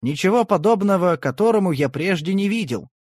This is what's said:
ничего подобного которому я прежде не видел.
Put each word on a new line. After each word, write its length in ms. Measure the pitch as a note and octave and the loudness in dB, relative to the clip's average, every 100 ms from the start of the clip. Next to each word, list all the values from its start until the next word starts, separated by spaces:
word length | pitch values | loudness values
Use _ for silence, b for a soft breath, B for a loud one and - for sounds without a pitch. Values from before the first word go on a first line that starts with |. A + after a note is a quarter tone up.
ничего 420 | A#2+ D3 F#3 A#3 | -6 -2 2 2
подобного 720 | A3+ F#3 F#3 A3+ G3+ F#3+ F3 E3 | 2 2 2 2 2 2 0 0
которому 560 | C3+ C3 A3+ A3 F#3+ | -2 0 2 2 0
я 180 | C#3+ C#3+ | 0 -2
прежде 440 | D3+ F3+ F3 D#3 | -2 -2 -2 -2
не 160 | G3 G3 | 0 0
видел. 400 | A3+ D#3+ A2 - _ | -2 -4 -6 -8 _